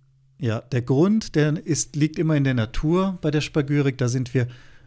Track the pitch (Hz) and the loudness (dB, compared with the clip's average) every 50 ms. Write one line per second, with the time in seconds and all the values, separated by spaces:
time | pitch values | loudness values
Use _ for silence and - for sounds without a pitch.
0 | _ _ _ _ _ _ _ - - 117 107 113 - - - 123 117 - 135 131 | _ _ _ _ _ _ _ -6 -4 -4 -4 -4 -4 -4 -4 -2 0 2 2 4
1 | 165 196 214 220 - - - 156 147 151 147 180 - - 151 - - - - 151 | 4 4 2 2 0 -2 0 0 2 2 0 -2 -2 -2 -2 -2 -2 -4 -2 0
2 | 147 160 - 196 170 160 156 147 139 135 127 123 110 107 - - - 156 170 185 | 0 0 0 0 0 2 2 2 2 2 0 0 -2 -2 -2 -2 0 2 2 2
3 | 190 196 185 170 - 156 147 151 147 - - 160 143 135 147 147 139 139 131 - | 0 0 -2 -4 -2 -2 0 -2 -2 -2 -2 -2 -2 0 0 0 0 0 0 -2
4 | 131 123 120 131 131 - - 135 120 123 - - - - - - - | -2 -2 -2 -2 -4 -2 -2 -2 -2 -2 -4 -12 -20 -20 -20 -20 -20